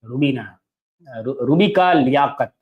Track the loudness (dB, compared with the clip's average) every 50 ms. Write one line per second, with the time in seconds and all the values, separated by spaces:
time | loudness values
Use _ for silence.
0 | _ -10 -4 -2 0 0 0 -2 -6 -12 -18 _ _ _ _ _ _ _ _ _
1 | _ -18 -14 -10 -8 -8 -6 -6 -2 0 2 2 2 2 2 2 2 4 4 2
2 | 2 2 2 2 0 0 -2 -4 -6 -6 _ _